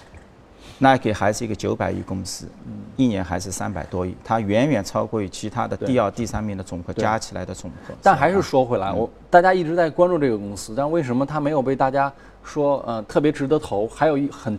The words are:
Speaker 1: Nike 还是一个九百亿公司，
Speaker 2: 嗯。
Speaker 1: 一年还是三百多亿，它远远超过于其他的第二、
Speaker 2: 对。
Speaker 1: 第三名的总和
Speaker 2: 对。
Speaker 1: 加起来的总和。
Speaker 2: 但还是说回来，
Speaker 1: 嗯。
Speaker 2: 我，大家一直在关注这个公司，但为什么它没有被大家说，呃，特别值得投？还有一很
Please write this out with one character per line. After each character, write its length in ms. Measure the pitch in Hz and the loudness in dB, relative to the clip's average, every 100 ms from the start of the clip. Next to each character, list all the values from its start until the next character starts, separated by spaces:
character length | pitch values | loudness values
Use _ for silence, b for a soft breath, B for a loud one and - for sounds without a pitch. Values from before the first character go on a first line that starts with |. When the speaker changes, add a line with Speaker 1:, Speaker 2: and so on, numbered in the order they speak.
| B - - - - - - - | B -20 -20 -20 -20 -20 -20 2
Speaker 1:
Nike 340 | 135 131 113 | 4 4 2
还 180 | 101 98 | 2 0
是 100 | - | 0
一 40 | 110 | -4
个 80 | 107 | -4
九 200 | 101 113 | -2 -2
百 160 | 92 | -2
亿 100 | 95 | -4
公 220 | 95 95 92 | -6 -8 -8
司， 220 | - - - 120 | -10 -12 -16 -14
Speaker 2:
嗯。 80 | 104 104 - | -14 -10 0
Speaker 1:
一 120 | 127 | 2
年 160 | 98 | 2
还 160 | 92 92 | -2 -4
是 120 | 98 | -4
三 200 | 90 104 | -6 -6
百 120 | 87 - | -6 -6
多 200 | 95 92 | -4 -4
亿， 100 | - | -6
它 160 | - 113 | -2 0
远 280 | 101 107 151 | 2 2 4
远 160 | 113 | 2
超 220 | 92 107 110 | 0 -2 -2
过 160 | 113 | -2
于 80 | 92 | -4
其 200 | - 107 | -6 -8
他 180 | 120 107 | -4 -4
的 100 | 104 | -4
第 220 | 101 127 | 0 2
二、 120 | 101 | 2
Speaker 2:
对。 60 | 113 | 0
Speaker 1:
第 80 | 110 | -4
三 180 | 110 | -4
名 140 | 107 98 | -6 -6
的 60 | |
总 200 | 92 87 | -8 -10
和 80 | 87 | -6
Speaker 2:
对。 100 | 90 | -2
Speaker 1:
加 160 | 110 110 | 0 0
起 160 | - | -4
来 100 | 95 | -8
的 100 | 92 | -8
总 180 | 92 90 - - | -10 -12 -14 -16
和。 60 | - | 0
Speaker 2:
但 120 | 196 156 | 2 4
还 160 | 147 | 4
是 100 | 190 | 2
说 240 | 156 135 120 | 2 2 2
回 120 | 113 | 0
来， 120 | 95 | 0
Speaker 1:
嗯。 80 | 98 | -2
Speaker 2:
我， 120 | 117 - - | -2 -6 4
大 120 | 175 | 6
家 120 | 185 | 8
一 100 | 185 | 4
直 120 | 156 175 | 2 2
在 140 | 165 | 2
关 180 | 156 180 | 4 2
注 100 | 170 | 4
这 100 | 139 | 2
个 80 | 107 | 0
公 180 | 101 101 | -4 -10
司， 180 | - 110 | -8 -4
但 140 | 147 | -2
为 120 | 170 | -2
什 140 | 131 123 | 0 -2
么 100 | 139 | -2
它 140 | 151 | -2
没 120 | 147 | 0
有 100 | 151 | 0
被 140 | 127 135 | 0 0
大 140 | 135 | 2
家 220 | 139 139 B B B | 2 -2 B B B
说， 400 | - 151 143 135 - | -8 -2 0 0 -2
呃， 140 | 113 | -6
特 180 | 104 170 | -2 2
别 100 | 147 | 2
值 160 | 147 139 | 0 0
得 100 | 151 | 0
投？ 280 | - 101 113 | 0 -4 -4
还 200 | - 156 | 2 2
有 100 | 143 | 2
一 120 | 143 | -2
很 260 | - 113 | -4 -6